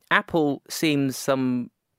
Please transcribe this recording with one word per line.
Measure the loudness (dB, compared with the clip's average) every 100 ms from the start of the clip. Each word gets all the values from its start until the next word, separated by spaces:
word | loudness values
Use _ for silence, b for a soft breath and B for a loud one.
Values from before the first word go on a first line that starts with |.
| 0
Apple | 0 2 0 2 0 -8
seems | -2 0 2 0 -2
some | -2 0 0 -2 -6 -14 _